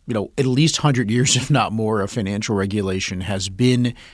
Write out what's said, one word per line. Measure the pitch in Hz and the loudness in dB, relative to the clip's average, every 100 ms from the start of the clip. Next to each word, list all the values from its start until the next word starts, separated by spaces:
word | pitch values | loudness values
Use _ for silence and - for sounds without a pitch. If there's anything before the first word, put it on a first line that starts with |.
| - | -6
you | |
know, | 110 98 - | -4 -4 -2
at | 131 | 0
least | 127 156 - | 4 2 2
hundred | 151 135 107 | 2 2 2
years, | 117 127 123 | 2 2 2
if | - | 2
not | 135 98 | 2 2
more, | 110 110 110 | 0 0 0
of | 98 | -2
financial | - 98 101 104 104 | -4 -4 -4 -2 0
regulation | 95 104 95 95 - 92 | 0 0 -2 -2 -4 -6
has | 92 98 95 | -4 -4 -6
been | 95 123 123 123 117 - | 0 2 2 0 -4 -16